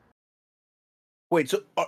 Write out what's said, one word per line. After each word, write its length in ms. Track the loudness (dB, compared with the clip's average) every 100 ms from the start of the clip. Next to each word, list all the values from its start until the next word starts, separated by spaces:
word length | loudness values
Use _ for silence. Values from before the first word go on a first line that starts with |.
| _ _ _ _ _ _ _ _ _ _ _ _ _
Wait, 200 | 0 2
so, 120 | -4 -4
uh, 80 | -6